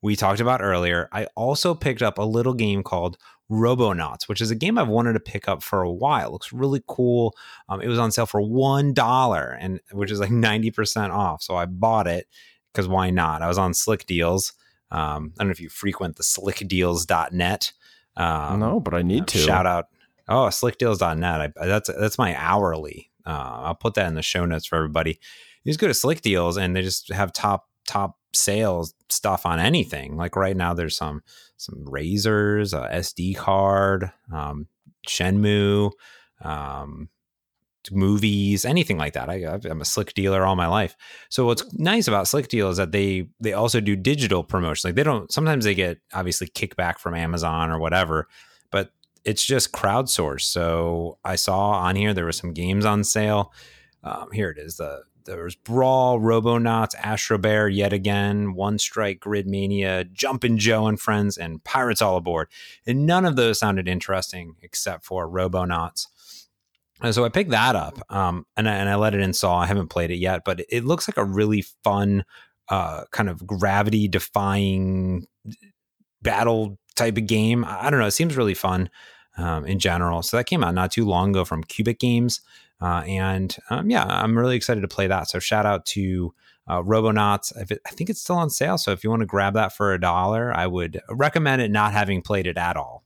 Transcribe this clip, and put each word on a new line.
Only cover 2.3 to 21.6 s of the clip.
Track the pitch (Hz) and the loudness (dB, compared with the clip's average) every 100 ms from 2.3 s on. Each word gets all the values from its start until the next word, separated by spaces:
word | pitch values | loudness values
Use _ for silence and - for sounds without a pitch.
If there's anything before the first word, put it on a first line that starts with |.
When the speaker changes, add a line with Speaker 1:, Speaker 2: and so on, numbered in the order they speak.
| 113 123 123 | 2 0 2
Speaker 1:
game | 110 101 | 0 0
called | 92 90 87 87 - _ _ | -2 -2 -4 -6 -20 _ _
Robonauts, | 110 117 127 113 90 78 - - | 2 2 4 2 2 -4 -8 -6
which | 104 | -4
is | 110 | -2
a | 113 | 0
game | 165 233 | 0 2
I've | 131 | 2
wanted | 110 117 | 2 2
to | 110 | 0
pick | - 101 - | -2 -8 -4
up | 95 | -4
for | - 101 | -2 -2
a | 90 | 0
while. | 87 135 139 - | 0 0 0 -2
It | |
looks | 73 - | -8 -12
really | 120 135 139 - | -4 0 -2 -4
cool. | - 123 120 117 - - - - | 0 2 4 2 -2 -20 -20 -10
Um, | 98 | -6
it | 113 | -2
was | 120 | 2
on | 117 | 2
sale | 110 113 | 0 0
for | 104 | 0
one | 104 123 135 139 143 | 0 2 4 4 2
dollar, | 135 117 127 127 90 64 62 | 2 4 4 4 2 -2 -6
and | 90 92 _ | -6 -8 _
which | 98 101 | -6 -4
is, | 104 | -2
like, | 101 | 2
ninety | 120 113 107 110 | 4 4 2 0
percent | 110 107 - 101 | 0 -2 0 -2
off. | 92 95 78 | 0 0 -2
So | - 90 | -4 -2
I | 85 | -2
bought | 92 113 110 90 | 0 2 2 2
it | 87 - _ - _ _ | -2 -6 _ -20 _ _
'cause | - 92 | -4 0
why | 95 92 | 2 2
not? | 90 80 78 | 2 2 0
I | 82 | 0
was | 90 | 2
on | 95 87 | 2 0
Slick | - 107 - | 0 -2 0
Deals. | 87 85 95 - - _ _ _ | 0 2 2 -2 -8 _ _ _
Um, | 78 78 76 76 85 | -4 -4 -4 -8 -4
I | |
don't | 101 | -4
know | |
if | 90 | -4
you | 82 | -8
frequent | - 101 - 92 78 | -6 -4 -4 -6 -4
the | |
slick | - - 98 92 98 | -4 -2 -2 -4 -2
deals | 92 87 85 82 | 2 2 0 0
dot | 85 78 | 0 0
net. | 90 87 101 - - - _ _ - | 0 0 0 -4 -8 -20 _ _ -4
Um, | 85 78 76 101 | -2 0 -2 0
Speaker 2:
No, | 110 208 | 0 0
but | 101 87 | 0 0
I | |
need | 87 110 | 2 0
Speaker 1:
uh, | 185 | 0
Speaker 2:
to. | 101 | 2
Speaker 1:
shout | 78 92 92 | 4 4 4
out. | 87 - _ _ _ - | 0 -2 _ _ _ 0
Oh, | 120 120 | 2 2
slick | - 123 - | 2 -2 0
deals | 120 101 | 0 2
dot | 87 80 | 0 0
net. | 87 80 76 | 0 0 -4
I, | - | -4